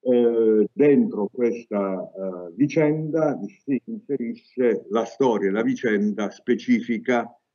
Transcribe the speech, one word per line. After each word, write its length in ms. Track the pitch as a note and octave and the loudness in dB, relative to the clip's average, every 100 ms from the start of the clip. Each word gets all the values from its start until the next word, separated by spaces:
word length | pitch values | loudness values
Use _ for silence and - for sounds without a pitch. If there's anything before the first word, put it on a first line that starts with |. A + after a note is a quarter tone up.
Eh, 640 | B2+ B2 A#2 A2+ A2+ G#2+ G#2 | 2 2 4 4 4 4 2
dentro 560 | - D3 C3+ G#2+ G2+ G2+ | 4 4 6 2 -2 -6
questa, 720 | - A#2 A#2 - G#2 G2 F#2 | -2 -2 -2 -6 -4 -4 -6
eh, 520 | - F#2+ F#2+ F2+ F2 E2+ | -10 -10 -10 -8 -12 -2
vicenda 800 | C#3+ E3 D3+ D#3 D#3 D#3+ D3+ B2+ G2+ _ | 0 2 2 0 -2 0 -2 -2 -10 _
si 160 | - B2+ - | -4 -4 -4
inserisce 1000 | A2 - C#3 A#2 A#2 _ - B2 G#2 - | -14 -8 -6 -6 -10 _ 0 0 0 -2
la 160 | A2 A2+ | -4 -4
storia 440 | - C3+ G#2+ G2 | 0 0 2 0
e 20 | |
la 100 | G#2 | 0
vicenda 720 | A#2+ B2 B2 G#2 G#2 G2+ G2+ | -2 -2 0 0 0 -2 -6
specifica 960 | - - A#2 - A#2 - A2+ - A#2+ A#2 _ _ | -6 -2 -2 2 0 0 -4 0 -2 -2 _ _